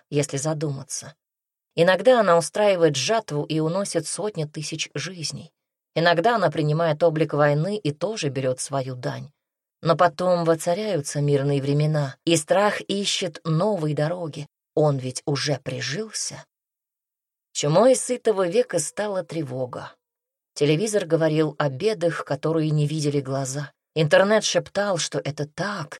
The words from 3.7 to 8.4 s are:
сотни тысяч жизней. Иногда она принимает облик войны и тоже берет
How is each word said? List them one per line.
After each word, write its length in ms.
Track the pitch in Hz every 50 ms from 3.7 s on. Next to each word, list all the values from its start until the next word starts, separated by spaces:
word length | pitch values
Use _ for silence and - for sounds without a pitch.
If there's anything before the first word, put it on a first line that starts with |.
| 170 190 202 - - 170 151
сотни 380 | - - - 175 214 208 165 151
тысяч 460 | 151 - 160 151 - 165 151 - - -
жизней. 600 | 147 139 170 190 175 147 - - 131 160 - _ _ _ _ _ _ _ _ _
Иногда 400 | 160 160 175 175 165 170 233 240
она 160 | 220 185 156
принимает 520 | 151 160 151 151 151 156 170 165 147 151 -
облик 300 | 170 156 156 160 147 -
войны 440 | 147 151 147 147 147 156 190 208 208
и 160 | - 147 143
тоже 340 | - 175 202 226 214 165 143
берет 320 | 127 135